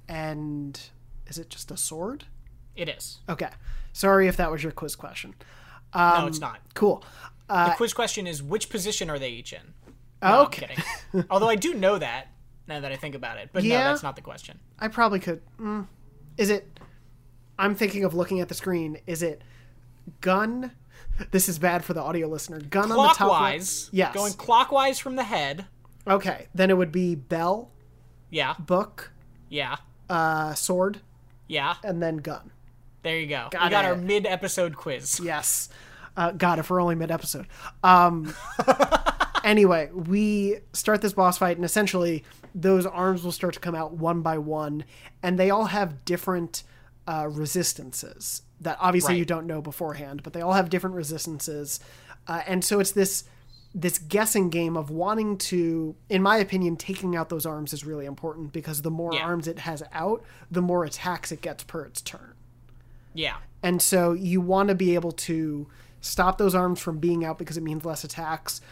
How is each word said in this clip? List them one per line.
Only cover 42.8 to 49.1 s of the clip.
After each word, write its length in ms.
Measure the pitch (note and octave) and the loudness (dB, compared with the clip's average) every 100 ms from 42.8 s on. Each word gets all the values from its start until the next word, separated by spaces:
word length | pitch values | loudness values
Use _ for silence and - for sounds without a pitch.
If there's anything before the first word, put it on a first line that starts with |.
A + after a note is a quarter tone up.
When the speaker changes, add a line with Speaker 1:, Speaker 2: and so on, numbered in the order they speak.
| F#3 | 4
Speaker 1:
arms 380 | F3 F#3 F#3 | 0 0 0
will 80 | F3 | -2
start 220 | E3+ F3+ | -4 -4
to 60 | - | -4
come 160 | F3 D#3+ | -6 -4
out 180 | D#3+ | -6
one 280 | E3 E3 E3+ | -4 -2 0
by 160 | E3 D#3 | 0 -2
one, 480 | D3+ D#3 D3+ D3 - - - - | -2 -4 -4 -6 -8 -16 -20 -6
and 160 | F3+ F3+ | -2 2
they 100 | F#3 | 4
all 160 | G3+ A3 | 4 2
have 400 | G3+ G3 C#3 - | 0 -2 -4 -4
different, 580 | F3 - F3+ E3 - - - - - - | -4 -2 -2 -4 -8 -14 -20 -20 -18 -8
uh, 200 | D#3+ D3+ | -6 -4
resistances 1120 | D3 D3+ F#3 E3 - C3+ - - - - - - - | -4 -4 -2 -2 -4 -8 -12 -12 -12 -10 -10 -12 -10
that 160 | E3 D#3 | -8 0
obviously 340 | F3+ F3+ D3+ | 2 4 4